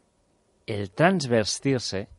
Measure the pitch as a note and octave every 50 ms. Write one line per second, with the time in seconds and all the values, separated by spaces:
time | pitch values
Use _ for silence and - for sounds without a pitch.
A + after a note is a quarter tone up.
0 | _ _ _ _ _ _ _ _ _ _ _ _ _ - A2 G2+ G2+ F#2+ - -
1 | D#3 F3+ G3 F3+ C#3 B2 A#2+ A2+ G#2+ - - - - C#3 C3+ B2 - - - F#2+
2 | G#2 - -